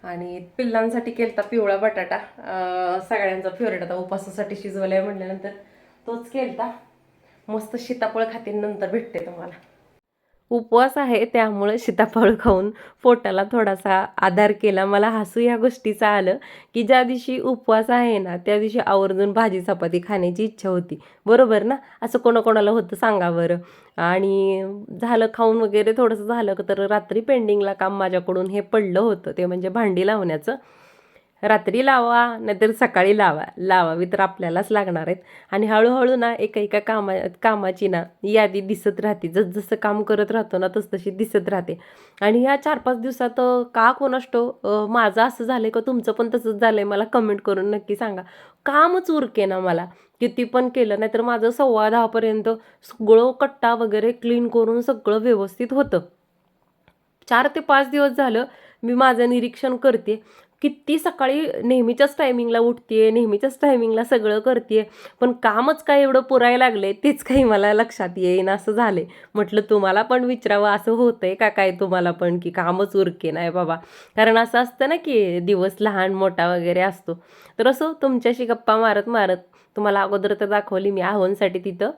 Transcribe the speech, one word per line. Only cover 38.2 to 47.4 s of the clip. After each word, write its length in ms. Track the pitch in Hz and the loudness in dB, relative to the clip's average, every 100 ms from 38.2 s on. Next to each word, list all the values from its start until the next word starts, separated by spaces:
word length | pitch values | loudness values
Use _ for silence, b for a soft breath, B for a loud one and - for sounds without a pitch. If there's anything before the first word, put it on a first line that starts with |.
यादी 380 | 202 220 208 190 | 0 2 2 0
दिसत 400 | 190 196 208 208 | -4 -4 -2 -2
राहते. 280 | 208 208 170 | -4 -4 -2
जसजसं 480 | 175 190 196 202 220 | 0 0 -2 -4 -4
काम 260 | 214 208 | -2 -2
करत 280 | 214 208 208 | -2 0 0
राहतो 280 | 226 220 185 | -2 -2 -2
ना, 80 | 185 202 | -2 -4
तसतशी 340 | 208 196 190 | -6 -8 -8
दिसत 380 | 190 226 214 175 | -6 -2 -2 -2
राहते. 300 | 196 180 170 B B B B | -4 -6 -12 B B B B
आणि 240 | 202 226 | 0 2
ह्या 120 | 254 277 | 2 0
चार 220 | 302 302 | 0 -2
पाच 220 | - 247 | -2 -4
दिवसात, 400 | 240 254 247 240 | -6 -4 -4 0
अ, 220 | 247 247 240 | 0 0 -2
का 180 | 226 226 | 2 2
कोणास 300 | 254 269 254 247 | 2 -2 -4 -2
ठाऊक, 340 | 240 240 - - | -2 -2 -4 -2
अ, 200 | 214 214 | -2 0
माझं 360 | 240 214 196 | 2 2 2
असं 220 | 240 247 | 0 0
झालंय 260 | 233 254 220 | -4 -2 0
का 100 | 226 | -2
तुमचं 320 | 226 254 240 | -2 -2 -2
पण 160 | 220 233 | -2 -2
तसंच 200 | 240 233 | -2 -4
झालंय, 300 | 208 226 214 | 0 2 2
मला 200 | 202 202 | 0 -2
कमेंट 360 | 220 247 220 202 | 0 0 0 -2